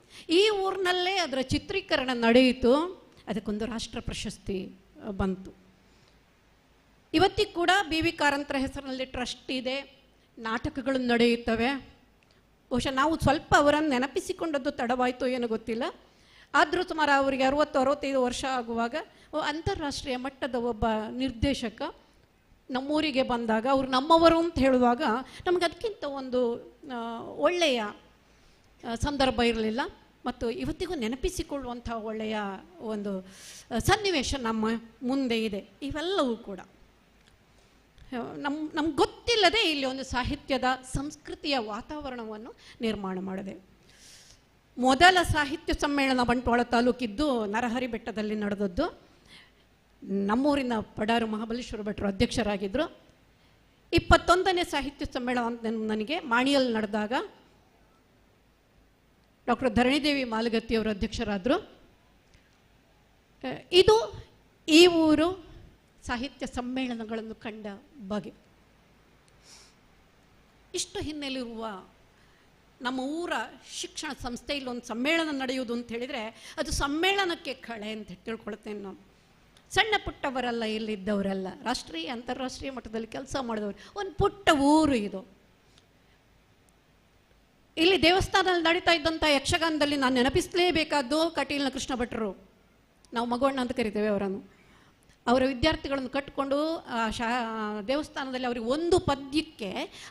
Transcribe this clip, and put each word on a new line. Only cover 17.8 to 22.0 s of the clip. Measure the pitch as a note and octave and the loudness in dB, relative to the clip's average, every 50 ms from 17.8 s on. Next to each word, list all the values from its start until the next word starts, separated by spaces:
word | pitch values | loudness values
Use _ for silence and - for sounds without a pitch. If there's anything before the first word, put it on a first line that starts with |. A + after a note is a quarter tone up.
| B3+ C4+ D4 C#4+ D4 C4+ C4+ C4 B3 | 2 2 0 0 -2 -2 0 0 0
ವರ್ಷ | B3 B3 - - | 0 -2 -4 -4
ಆಗುವಾಗ | C4 C4 B3 A#3 A#3 A#3 A#3 A3+ A#3 B3+ D#4+ G#4+ - - - - - - | -4 -4 -4 -4 -4 -2 -2 -2 -2 -4 -6 -8 -8 -16 -20 -14 -8 -6
ಒ-, | D4+ D#4 | -4 -4
ಅಂತಾರಾಷ್ಟ್ರೀಯ | D4+ D4 E4 E4 G4 G4 E4 D#4 C#4+ - - - C#4+ B3 | -2 -4 -4 -2 -4 -2 -2 -4 -6 -6 -6 -6 -6 -6
ಮಟ್ಟದ | B3+ B3 C#4 C4+ - D4+ C4 A#3+ | -4 -6 -8 -8 -6 -6 -4 -4
ಒಬ್ಬ | A#3+ A#3 A#3+ A#3 G#3+ A#3 A3+ G#3+ G#3+ G#3+ A3+ | -2 -2 -2 -2 0 0 0 0 -2 -4 -6
ನಿರ್ದೇಶಕ | A#3+ B3 C4 C4 A#3 A3+ C4 C#4 C4 - A#3+ - - - C#4 E4+ - - | -6 -4 -4 -4 -4 -2 0 0 0 0 -4 -8 -8 -6 -8 -10 -10 -12